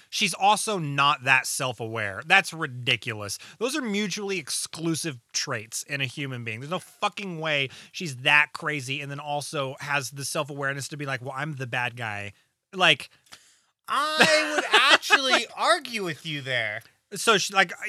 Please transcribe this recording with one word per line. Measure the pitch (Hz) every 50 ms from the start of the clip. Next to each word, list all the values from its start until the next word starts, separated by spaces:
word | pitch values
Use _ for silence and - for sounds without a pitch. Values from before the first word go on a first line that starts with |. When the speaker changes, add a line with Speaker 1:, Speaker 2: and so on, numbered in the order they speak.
| - _
Speaker 1:
she's | - - 214 180 202
also | - 190 202 214 - - 220 208 180
not | 156 143 143 143 139 143 147 135 123
that | 135 131 131 123
self-aware. | - - - 139 127 120 - 120 110 113 113 107 101 95 104 139
That's | 160 185 196 185 - 170
ridiculous. | 160 160 139 123 123 123 131 123 113 - 123 110 104 104 98 - - - - - _
Those | 220 262 269
are | 311 262
mutually | 220 196 202 214 190 160 208 202 196 196 180
exclusive | 135 - - - - - - 165 160 165 165 139 - 165 135 120 - _ -
traits | - - 156 131 110 107 113 - - -
in | - 147 139
a | 135
human | 127 - 160 143 135 131 120 117
being. | 117 110 113
There's | 135 147
no | 180 180
fucking | - - - _ - 208 - - 202 190 175 156
way | 156 160 151 143 135 127 - - - - -
she's | - 185 156 131 123
that | 131 147 147 147 151 - -
crazy | - 170 151 151 147 127 127 139 147 143
and | 139
then | 143 143
also | 147 147 147 147 135 - - 147 135 131 139 -
has | 143 147 143 143 131 113
the | 139 139 135
self-awareness | - - 165 147 135 147 139 139 135 139 139 131 -
to | 160
be | 143 147
like, | 139 135 120
"Well, | 120 139 131
I'm | 131 147 156 147
the | 131 135
bad | 117 131 127 123 123 120
guy." | 120 117 110 104 101 101 101 - _ _ _ _ _ _ _ -
Like | 185 180 165 151 - - - _ _ _ _ - - _ _ _ _ _ _ _ _ _
Speaker 2:
I | - 220 262 294 311 311 311 302 311 311 311 311 302 302
would | 294 262 -
Speaker 1:
<laughs> | -
Speaker 2:
actually | 220 254 285 302 - - - 320 285 269 262 254 247 226 - -
argue | - 220 285 339 359 277 254 233 214 190
with | 170 151 - -
you | 165 151 143
there. | 131 135 127 120 110 107 107 117 - - _ _ _ _ 214
Speaker 1:
So, | 175 - 233 220 185
she, | - - 202
like, | 190 190 170 - - 196